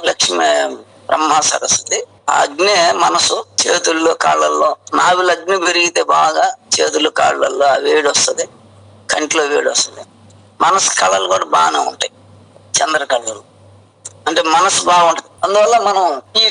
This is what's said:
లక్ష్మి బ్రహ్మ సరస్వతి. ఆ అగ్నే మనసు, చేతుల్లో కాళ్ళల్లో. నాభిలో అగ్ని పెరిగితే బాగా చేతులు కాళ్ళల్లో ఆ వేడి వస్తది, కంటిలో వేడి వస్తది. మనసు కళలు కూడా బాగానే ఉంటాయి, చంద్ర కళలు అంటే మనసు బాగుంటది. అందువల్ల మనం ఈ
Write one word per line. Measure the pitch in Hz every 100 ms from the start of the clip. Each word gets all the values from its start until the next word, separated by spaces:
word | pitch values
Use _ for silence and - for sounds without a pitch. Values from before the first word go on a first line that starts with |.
లక్ష్మి | 170 - - 175 160 143 143 123 - -
బ్రహ్మ | - 156 156 151 147
సరస్వతి. | 139 - - - - - _ -
ఆ | 143
అగ్నే | 143 143 190 202 170
మనసు, | 190 170 170 - 185 - -
చేతుల్లో | 214 175 175 160 160
కాళ్ళల్లో. | - 156 156 151 151 151 - -
నాభిలో | 151 160 180 180
అగ్ని | 170 165 190
పెరిగితే | 170 175 170 170 156
బాగా | 151 156 156 185 - -
చేతులు | - - 151 -
కాళ్ళల్లో | - 143 139 139 139 143
ఆ | 139
వేడి | 143 151 143
వస్తది, | 139 - - - - - - - - -
కంటిలో | - 151 160
వేడి | 143 143 131
వస్తది. | - - - - _ - - - -
మనసు | 156 190 -
కళలు | - 185 196 190
కూడా | 190 165
బాగానే | 156 - - -
ఉంటాయి, | - - - - - - - -
చంద్ర | - - 151
కళలు | - 127 - 104 - _ - - _ _ - - -
అంటే | 165 165
మనసు | 160 185 190
బాగుంటది. | 175 175 170 160 - _
అందువల్ల | 175 202 214 233
మనం | 202 190 180 135 - -
ఈ | -